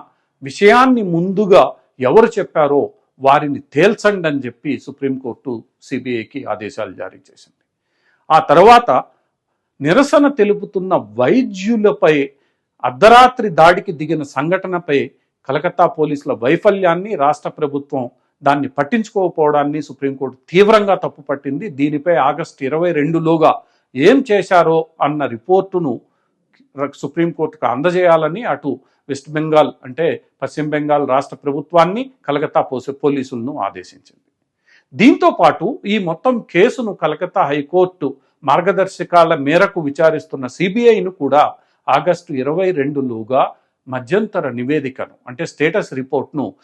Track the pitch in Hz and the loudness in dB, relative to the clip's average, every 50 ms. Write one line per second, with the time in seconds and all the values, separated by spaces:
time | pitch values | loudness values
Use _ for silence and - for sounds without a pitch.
0 | - _ _ _ _ _ _ _ 135 139 135 - 202 202 226 247 262 262 254 233 | -4 _ _ _ _ _ _ _ -16 -16 -6 2 4 4 6 6 4 4 2 2
1 | 208 180 170 165 175 190 190 185 214 180 185 165 131 135 - - _ _ _ - | 0 -2 -2 -2 -2 -2 -2 -2 2 4 6 6 6 4 0 -8 _ _ _ -4
2 | 127 123 151 214 226 226 - 202 170 - - 165 151 143 143 143 117 98 - _ | -2 4 4 4 4 4 2 -4 -8 -4 -2 -2 0 2 2 0 0 -2 -6 _
3 | _ _ _ _ 127 135 143 151 151 147 139 113 - _ - 139 165 202 220 - | _ _ _ _ 2 2 2 4 2 -2 -6 -8 -10 _ 0 2 2 2 2 2
4 | - 208 208 190 170 156 143 139 120 120 117 _ _ 151 127 113 - - 131 - | 0 -2 -2 0 -2 -4 -4 -4 -6 -8 -12 _ _ -8 -8 -8 -8 -14 -12 -6
5 | 143 135 135 131 131 120 107 - _ 135 120 113 - _ _ _ _ - 135 120 | -6 -4 -4 -6 -8 -12 -14 -12 _ -10 -10 -10 -12 _ _ _ _ -10 -10 -8
6 | - 127 120 113 104 - _ 139 - 110 107 104 107 101 - - 107 98 90 85 | -6 -6 -6 -6 -8 -10 _ -14 -10 -8 -8 -8 -8 -12 -10 -10 -12 -12 -12 -14
7 | 101 95 - 95 _ _ _ _ _ _ _ _ _ _ _ _ _ _ _ _ | -16 -16 -16 -20 _ _ _ _ _ _ _ _ _ _ _ _ _ _ _ _
8 | _ _ _ _ _ _ 151 156 - - 147 165 190 226 240 233 240 - 131 139 | _ _ _ _ _ _ 2 2 4 4 4 6 8 8 8 8 6 4 0 0
9 | - - _ _ _ _ _ _ _ _ _ _ _ _ _ _ 139 147 175 254 | -2 -4 _ _ _ _ _ _ _ _ _ _ _ _ _ _ -2 0 2 2
10 | - - - 302 285 277 285 - 202 208 202 202 - - - 190 180 185 180 143 | 2 4 4 4 4 2 2 2 0 0 0 -2 -4 -8 -8 -6 -4 -2 -2 -2
11 | 113 104 107 113 123 135 190 262 247 220 202 185 185 214 240 220 208 202 180 - | -2 -4 -4 0 0 2 2 2 0 -2 -6 -8 -4 -2 -2 2 2 2 2 4
12 | 196 165 156 143 139 139 - _ _ _ _ _ _ _ _ _ - 123 123 127 | 2 2 2 2 0 -4 -8 _ _ _ _ _ _ _ _ _ -6 -6 0 4
13 | 180 220 233 240 254 247 254 - 214 214 160 156 160 170 180 190 185 - 170 139 | 6 8 10 10 8 6 4 0 -4 -4 2 4 6 6 6 2 -2 -6 -8 -8
14 | 156 147 165 156 143 - - 135 143 160 185 180 185 190 180 175 175 - 147 135 | -6 -6 -6 -6 -6 -6 -6 -6 -2 -2 -2 -4 -4 -6 -6 -8 -4 -2 -2 -2
15 | 120 135 - _ _ _ _ _ _ - 135 151 151 175 175 - 180 165 - 160 | -2 -4 -10 _ _ _ _ _ _ -6 -6 -4 -4 -4 0 0 0 0 0 -2
16 | 151 147 147 143 - 151 127 107 113 131 160 170 - 214 196 196 190 175 170 175 | -2 -2 -2 -6 -6 -6 -6 -2 0 0 0 2 2 2 2 2 0 0 0 0
17 | 190 220 214 156 139 147 147 - - 170 - - 156 143 139 143 139 - 151 135 | -4 -6 -4 0 0 0 0 -2 -6 -12 -8 -6 -6 -6 -6 -8 -8 -6 -8 -8
18 | 123 120 - _ _ _ _ _ - 139 143 147 139 - - - 143 - 247 226 | -8 -8 -12 _ _ _ _ _ 0 0 0 0 -2 -6 -4 -6 -4 -2 -2 -4
19 | 214 - - 202 185 170 170 - 151 147 151 147 143 147 151 156 147 - 135 - | -4 -4 -4 -2 -2 -2 -2 0 0 0 0 0 -2 -2 -4 -6 -8 -12 -12 -8
20 | 139 139 135 139 139 127 120 _ _ _ 156 180 202 202 220 214 202 196 185 170 | -6 -6 -6 -6 -10 -10 -10 _ _ _ 2 2 4 4 4 2 2 2 -2 -2
21 | - 143 - - 139 - 143 139 - 143 139 156 214 208 143 127 143 151 147 143 | -2 -8 -10 -12 -8 -8 -8 -6 -6 -8 -8 -8 -8 -10 -6 -4 -4 -2 -2 -4
22 | 143 175 170 156 131 139 151 - 160 - - _ 139 131 143 160 175 180 160 151 | -2 0 0 2 2 0 0 -2 -8 -12 -12 _ -6 -4 -2 -2 -2 -2 0 -2
23 | 143 156 165 165 160 160 165 156 156 139 - - - _ _ _ _ _ _ 127 | -2 -2 -2 -2 0 0 0 4 4 2 2 0 -4 _ _ _ _ _ _ 2
24 | 143 190 254 277 - - 208 202 185 - 190 175 165 160 165 160 160 - _ _ | 4 4 4 4 2 0 0 0 0 2 2 2 2 4 2 0 -2 -4 _ _
25 | 160 143 151 147 143 123 117 110 - - 185 196 190 190 - 180 170 139 113 - | -2 -2 -2 -2 -4 -6 -6 -10 -2 0 0 0 0 -2 -4 -4 -4 -4 -6 -8
26 | - _ _ _ _ _ _ _ _ _ _ _ _ _ _ 135 143 143 - - | -10 _ _ _ _ _ _ _ _ _ _ _ _ _ _ -8 -8 -8 -8 -10
27 | - 143 - 170 170 170 156 - 160 156 - _ - 120 120 127 151 180 175 185 | -12 -10 -4 -2 -2 -2 -2 -4 -6 -6 -6 _ -4 -4 -4 -2 -2 -2 0 2
28 | 180 175 165 160 156 151 165 214 247 190 143 139 - 143 123 - - _ _ _ | 2 4 4 2 2 -2 -4 -6 -6 -6 -6 -6 -6 -8 -8 -8 -12 _ _ _
29 | _ - 135 131 - 151 151 156 156 156 156 151 147 123 - _ _ 131 127 160 | _ -10 -10 -10 -10 -8 -8 -6 -4 0 2 2 2 2 -2 _ _ -16 -6 -4
30 | 165 156 123 - - _ _ _ 143 131 - 156 147 151 151 147 147 147 147 147 | -4 -2 -4 -6 -10 _ _ _ -12 -10 -8 -8 -6 -4 -4 -4 -2 0 0 0
31 | 143 127 127 139 139 - 147 131 - 143 139 156 151 - - 170 165 175 190 233 | 0 0 0 -2 -2 -4 -10 -10 -8 -6 -6 -6 -8 -2 2 2 2 2 0 -6
32 | 269 269 - _ _ - 143 147 151 143 - 160 143 - 135 123 123 - 139 - | -8 -10 -14 _ _ -6 -4 -4 -4 -2 -2 -2 -2 -2 -6 -8 -8 -10 -10 -4
33 | - 147 143 135 127 - 139 117 113 135 151 135 98 98 87 92 90 - - 92 | -2 -2 -2 -2 -6 -8 -10 -10 -10 -10 -8 -8 -8 -8 -8 -10 -16 -20 -20 _
34 | _ _ _ _ _ _ _ _ _ _ _ _ _ _ _ _ _ _ - 127 | _ _ _ _ _ _ _ _ _ _ _ _ _ _ _ _ _ _ -2 4
35 | 202 269 349 - 359 339 220 - 180 151 139 - 160 208 285 - - 202 208 220 | 4 4 4 4 2 0 2 4 2 2 2 2 -4 -6 -6 -6 -6 -4 -4 -4
36 | 190 165 170 - _ 254 254 226 - - - 170 196 254 247 - 240 208 185 - | -2 -4 -6 -4 _ -2 -2 -2 -6 -2 2 2 2 2 2 -2 -6 -8 -6 -4
37 | 165 151 151 - 185 180 - 196 170 139 147 147 143 143 175 185 185 180 - _ | -4 -4 -4 -4 -8 -6 -2 -2 0 0 -2 -4 -4 -2 0 0 0 0 -2 _
38 | 151 139 139 - _ _ _ _ - 135 139 160 170 190 190 185 190 180 - - | -8 -8 -8 -10 _ _ _ _ -2 0 0 0 0 0 0 0 -2 -4 -4 -10
39 | 175 - 175 175 165 165 165 147 135 139 156 175 202 196 190 185 156 139 139 - | -8 2 2 2 4 4 0 -2 -2 -2 0 0 -2 -2 -2 -6 -6 -6 -2 0
40 | 160 160 160 147 - - - 139 131 123 - - 165 196 185 240 240 233 226 202 | 2 2 2 0 -6 -10 -12 -12 -12 -12 -6 -6 -4 -4 -2 2 4 4 4 2
41 | 180 190 185 - 143 135 135 147 135 110 - - _ _ _ _ _ - 135 147 | 0 -6 -6 -6 -4 0 2 2 2 2 0 -8 _ _ _ _ _ 0 0 0
42 | 151 175 170 - - - 156 127 127 143 156 175 190 185 180 143 135 143 151 143 | 0 0 -2 -4 -6 -10 -8 -6 -4 -4 -2 -2 -2 -2 -2 -2 -4 -4 -4 -4
43 | 131 127 117 113 110 110 127 135 170 202 - _ _ _ _ _ _ 131 127 127 | -6 -6 -8 -10 -8 -4 0 0 0 -2 -4 _ _ _ _ _ _ -12 -10 -10
44 | 120 117 165 208 226 208 - 185 156 135 120 120 123 127 151 156 127 131 131 - | -6 -2 -2 -2 -2 -2 -6 -6 -6 -6 -6 -6 -6 -4 -4 -4 -4 -6 -10 -10
45 | 98 - _ _ _ 123 123 120 - - - _ 143 160 156 208 175 - 147 131 | -12 -14 _ _ _ -20 -12 -12 -12 -12 -4 _ -2 0 0 -2 -4 -4 -8 -10
46 | 127 131 156 135 117 - - 147 123 95 - _ | -10 -6 -6 -6 -6 -6 -8 -8 -8 -8 -10 _